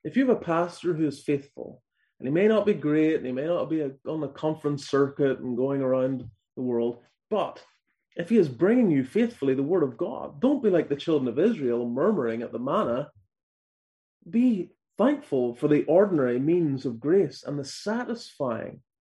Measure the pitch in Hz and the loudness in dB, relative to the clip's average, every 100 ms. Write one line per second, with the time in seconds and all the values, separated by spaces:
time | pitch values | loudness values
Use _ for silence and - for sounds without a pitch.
0 | 156 240 262 220 170 165 175 - 175 156 | -4 0 2 2 0 -2 -2 -4 -4 0
1 | 156 143 - 143 - - - - _ _ | -2 -2 -2 -4 -4 -16 -16 -18 _ _
2 | _ _ 127 160 214 220 202 165 147 151 | _ _ -2 2 4 4 2 0 0 2
3 | 156 156 127 127 156 175 147 156 139 135 | 2 0 -2 -4 -2 -2 -2 -2 -4 -6
4 | - 156 143 - 156 156 147 143 - 139 | -8 -6 -6 -4 -4 -2 -2 -4 0 2
5 | 139 139 139 127 127 120 135 139 131 131 | 2 2 0 0 -4 -2 -2 0 0 2
6 | 131 131 107 - _ - 127 120 117 120 | 0 -2 -8 -18 _ -8 -2 0 -2 -4
7 | _ _ _ 214 147 - - _ _ _ | _ _ _ -4 -4 -8 -20 _ _ _
8 | _ - 170 226 156 120 185 247 214 139 | _ -10 0 2 2 2 2 4 4 2
9 | 127 208 233 - 135 135 139 185 139 123 | 2 0 -2 0 -2 0 0 0 0 -2
10 | 185 - - 147 247 285 220 175 143 143 | -6 -6 -10 -2 0 2 2 2 0 -2
11 | - 151 123 120 208 208 127 120 120 123 | 0 0 0 0 0 0 0 -2 -2 0
12 | 185 196 120 113 113 113 131 185 156 117 | 0 0 -2 -4 -6 -6 -2 -2 0 -4
13 | - _ _ _ _ _ _ _ _ _ | -6 _ _ _ _ _ _ _ _ _
14 | _ _ - 226 254 202 175 _ _ - | _ _ -4 2 2 2 -4 _ _ 0
15 | 247 294 - 135 123 117 147 147 - 170 | 2 2 -2 -2 0 0 2 2 4 4
16 | 202 165 123 123 143 175 160 135 135 117 | 4 2 2 0 2 2 2 -2 -4 -4
17 | 139 190 151 - - 143 135 - 202 233 | 2 2 2 -2 -8 -8 -8 -10 -6 -6
18 | 254 233 - - 135 110 - - _ _ | -6 -10 -12 -8 -6 -4 -8 -14 _ _